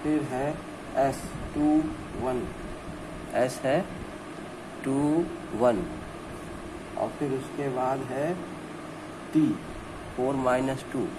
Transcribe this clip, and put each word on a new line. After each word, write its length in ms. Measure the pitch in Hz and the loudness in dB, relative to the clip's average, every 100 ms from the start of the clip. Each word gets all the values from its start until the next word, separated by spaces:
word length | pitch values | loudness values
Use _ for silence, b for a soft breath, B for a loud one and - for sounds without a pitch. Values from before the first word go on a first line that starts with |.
फिर 180 | 151 151 127 | 4 2 2
है 180 | 127 143 156 - - - - | 0 0 -2 -8 -10 -4 4
एस 220 | 139 - - - - | 4 2 -4 -6 -4
टू, 160 | 147 151 156 156 - - - | 4 6 6 4 -2 -6 -4
वन, 260 | 120 127 98 - - - - - - - - - | 0 0 -2 -6 -8 -8 -8 -10 -10 -10 -2 2
एस 240 | 127 - | 2 2
है 160 | 135 147 196 - - - - - - - - - | 2 2 2 -6 -8 -10 -10 -10 -10 -10 -10 -6
टू, 160 | 135 135 147 156 175 - - 104 | 0 2 4 4 2 -2 -6 4
वन, 240 | 123 107 85 - - - - - - - - - - - | 6 6 0 -6 -8 -10 -10 -10 -10 -10 -10 -10 -8 -2
और 120 | - - | -2 0
फिर 120 | 147 | -2
उसके 360 | 131 131 - 139 127 | -2 -4 -4 -2 0
बाद 240 | 127 135 127 | 0 0 -2
है 240 | 131 151 180 - - - - - - - - - | -2 0 -2 -6 -10 -10 -10 -10 -12 -12 -12 2
टी, 140 | 156 151 - - - - - - - | 6 6 4 -4 -10 -10 -10 -8 0
फ़ोर 180 | 127 135 | 2 4
माइनस 500 | 127 127 135 131 - | 4 4 4 0 -2
टू 140 | 135 92 | -2 -2